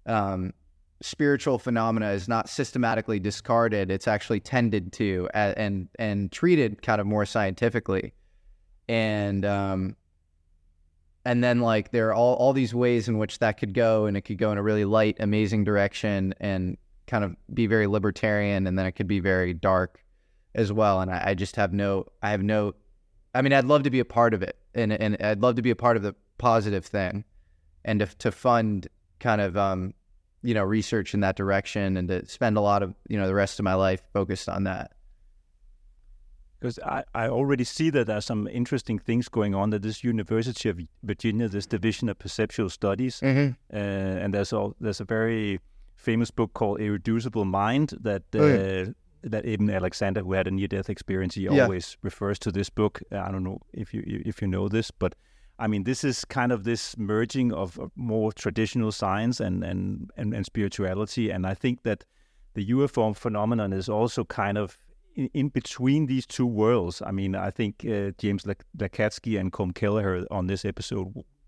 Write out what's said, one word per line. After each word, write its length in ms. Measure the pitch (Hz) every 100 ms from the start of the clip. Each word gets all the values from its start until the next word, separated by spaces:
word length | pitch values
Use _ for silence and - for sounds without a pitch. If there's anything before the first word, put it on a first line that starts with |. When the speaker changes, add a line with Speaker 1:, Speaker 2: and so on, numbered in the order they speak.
| 113
Speaker 1:
um, 480 | 110 98 92 92 - _ _ _ _
spiritual 560 | - - 147 135 151 123
phenomena 520 | 131 117 113 113 107
is 180 | 98 95
not 180 | 113 -
systematically 720 | - 131 127 117 110 107 104
discarded. 720 | 101 - - 117 113 104 92
It's 160 | 95 -
actually 340 | 104 - 107
tended 520 | - 131 117 104 90
to 340 | - 104 90 90
a-, 220 | 107 101 -
and, 320 | 104 98 90 -
and 320 | 107 101 98
treated 520 | - 175 165 117 104
kind 180 | - 107
of 60 | 101
more 180 | 107
scientifically. 880 | 101 113 98 92 117 120 - 95 110 - _ _ - - _ _ -
And, 580 | 113 110 107 101 98 101
um, 500 | 101 98 92 92 - _ _ _ _ _ _ _ _ _ _ _ _
and 180 | 123 120
then, 180 | 123 120
like, 300 | 117 110 -
there 180 | 120 110
are 60 |
all, 200 | 107 120 127
all 160 | 127
these 220 | 135 120
ways 340 | 120 123 120 113
in 80 | 107
which 220 | 107 -
that 140 | 113
could 200 | 101 104
go, 340 | 95 113 110 107
and 100 | 98
it 60 |
could 160 | - 95
go 140 | 107
in 60 | 101
a 40 |
really 220 | 104 107
light, 320 | 101 110 107 -
amazing 440 | 104 107 104 107
direction 720 | 101 101 98 - 107 98 95 -
and 360 | 101 95 92 - _ - -
kind 180 | 113
of 100 | 101 - -
be 120 | 117 110
very 200 | 110 101
libertarian, 800 | 104 101 - 110 104 101 98 95
and 120 | 92
then 80 | 92
it 60 |
could 160 | - 95
be 120 | 101
very 340 | 95 92 90
dark 480 | 85 98 92 92 - _ _ _ _ _
as 160 | - 104
well. 280 | 104 107 95
And 100 | 92
I, 120 | 90 101
I 60 |
just 220 | 92 98 -
have 160 | 101
no, 340 | 101 101 98 - _
I 80 | 101
have 120 | 104
no 320 | 101 107 104 - _ _ _ _ _
I 80 | 127
mean, 100 | 139
I'd 120 | 139
love 200 | 127 147
to 60 | 135
be 100 | 127
a 40 |
part 300 | 117 117 117
of 80 | 107
it, 140 | 90 - _
and, 180 | - 107
and 240 | 107 107 104
I'd 200 | 104 104
love 160 | 123 120
to 60 |
be 80 | 120
a 60 | 113
part 200 | 120 113
of 60 |
the 120 | 101 - _ -
positive 460 | 120 113 104 98
thing, 400 | - 101 92 98 - - _ _ _ _
and 160 | - 107
to, 60 | 101 -
to 140 | 113
fund 560 | - 127 120 110 101 - - _ -
kind 200 | 120 104
of, 160 | 101 101
um, 380 | 98 92 92 - _ _ _ _
you 120 | 120
know, 100 | 107
research 500 | 98 107 - 113 92
in 60 | 101
that 160 | 95 95
direction, 600 | 98 98 - 107 98 92
and 120 | 90
to 180 | 90 -
spend 300 | - 117 107
a 40 |
lot 220 | 101 101
of, 120 | 95 - -
you 100 | 107
know, 80 | 95
the 80 |
rest 240 | 98 98 -
of 40 |
my 100 | 101
life 280 | 95 95 95 -
focused 360 | 101 95 95 -
on 160 | 92
that. 280 | 95 92 - - - - - _ _ _ - - - _ - - - - - -
Speaker 2:
'Cause 180 | 123 -
I, 200 | - - -
I 140 | - 113
already 360 | 120 139 135
see 260 | 123 - 160
that 160 | 139 110
there's 200 | 107 -
some 200 | 110 104
interesting 500 | 120 123 131 - 107
things 320 | - 117 120
going 240 | 117 104
on 180 | 98 104
at 80 | 107
this 220 | 107 107
University 640 | 123 113 98 113 123 113 113
of 100 | 87 82 _
Virginia, 460 | 104 98 117 107 113
this 180 | 101 -
Division 440 | 107 110 - 117
of 80 | -
Perceptual 500 | - - 110 - 98
Studies. 520 | - 101 101 127 -
Speaker 1:
Mm-hmm. 320 | 135 135 143 123 _
Speaker 2:
Uh, 60 | 104 101 98 95 92
and 120 | 101
there's 180 | 101 98
al-, 240 | 110 101 -
there's 220 | 113 98
a 60 | 98
very 540 | 110 113 113 104 95 - - - -
famous 340 | - 113 120
book 220 | - 113
called 280 | - 104 101
Irreducible 640 | 107 104 - 113 117 107 95
Mind 480 | 98 104 135 151 127
that, 200 | 107 95 -
Speaker 1:
Oh, 120 | 110 151
yeah. 360 | 120 95 95 95
Speaker 2:
uh, 40 | - _ _
that 240 | 120 107 -
Eben 240 | 107 104
Alexander, 520 | 95 92 - 101 98
who 120 | 90
had 120 | 95 92
a 40 |
near-death 400 | 95 98 98 95
experience, 440 | 98 - 95 90
he 80 | -
Speaker 1:
Yeah. 200 | 95 139
Speaker 2:
always 340 | 120 92 - -
refers 360 | 98 - 101 104
to 120 | 107
this 160 | 95 95
book. 340 | - 107 - -
Uh, 80 | 101
I 120 | 92
don't 140 | 95
know 160 | 90 - -
if 220 | - 107
you, 80 | 107 -
you, 160 | 104 -
if 160 | -
you 60 | 101
know 200 | 92 98
this, 220 | 110 -
but, 240 | - 92 - _ _ - -
I 80 | 110
mean, 180 | 104
this 200 | 95 131
is 220 | 143 120 -
kind 260 | 131 123
of 120 | 117
this 320 | 104 117 - 120
merging 540 | 101 107 117 131 123
of, 240 | 80 95 120
of 120 | - -
more 360 | 120 110 110
traditional 600 | - 107 110 110 123 110
science 480 | - 98 98 117 123
and, 240 | 104 92
and, 460 | 87 92 95 101 - -
and, 180 | 107
and 100 | 110
spirituality. 880 | 95 113 98 - 95 95 107 - 110
And 160 | 95 92
I 80 |
think 300 | 98 131 123
that 200 | 117 104 _ _ _ _ -
the 120 | 110
U 200 | 101 127
F 140 | 139 127
O 140 | 110
phenomenon 580 | 104 120 104 110 117 98
is 160 | 95 92
also 360 | 107 117 -
kind 340 | 104 - 101 104
of 200 | 98 - _ _ _ -
in, 120 | 127
in 140 | 147 143
between 580 | 143 - - 127 147 139
these 180 | 131
two 220 | - - 123
worlds. 560 | 107 110 120 87 -
I 80 | -
mean, 240 | 98 98
I 160 | 95 95
think, 340 | - 107 -
uh, 280 | 120 104 98 -
James 300 | 104 101 101
Lak-, 180 | 95 - -
Lakatsky 600 | 98 - 107 - 117 104
and 140 | 92
Colm 220 | - 92
Kelleher 500 | - 104 107 98 90 -
on 160 | 101 90
this 180 | 98
episode 440 | 98 - - 98 92
w-, 160 | 110 - _